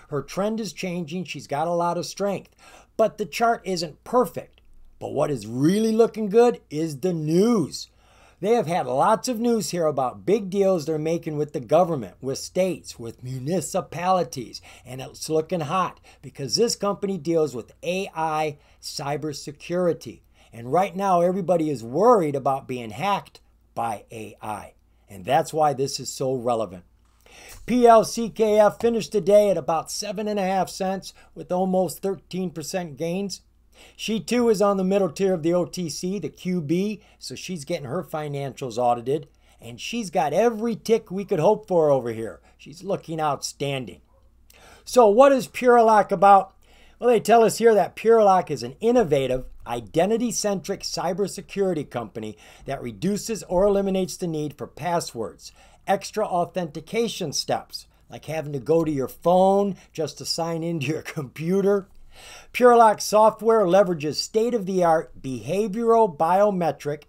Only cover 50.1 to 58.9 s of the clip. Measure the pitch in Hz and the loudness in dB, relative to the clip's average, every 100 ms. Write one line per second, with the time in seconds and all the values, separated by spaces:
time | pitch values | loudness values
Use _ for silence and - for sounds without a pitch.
50.1 | 226 233 185 208 196 147 196 - - 160 | 0 -2 -2 -4 -4 -6 -8 -8 -6 -6
51.1 | 185 190 - - 196 190 165 127 123 110 | -4 -6 -6 -12 -4 -2 -2 -6 -8 -8
52.1 | - 110 104 - - - 135 123 101 180 | -10 -12 -12 -20 -20 -10 -10 -10 -4 -4
53.1 | 202 208 220 - 180 202 196 196 190 185 | -4 -4 -8 -2 2 2 2 0 -2 -4
54.1 | - 180 156 151 - 117 - 165 170 - | -6 -6 -4 -6 -10 -16 -10 -4 -4 -4
55.1 | 120 101 - - _ _ _ - 196 - | -8 -10 -10 -20 _ _ _ -4 -4 -4
56.1 | 208 196 175 170 185 170 160 156 214 233 | -6 -2 -2 -4 -6 -8 -10 -8 -4 -4
57.1 | - 165 143 - 117 - - - _ _ | -4 -6 -6 -4 -4 -6 -18 -18 _ _
58.1 | 120 - 160 147 143 113 160 160 | -18 -10 -8 -6 -8 0 2 2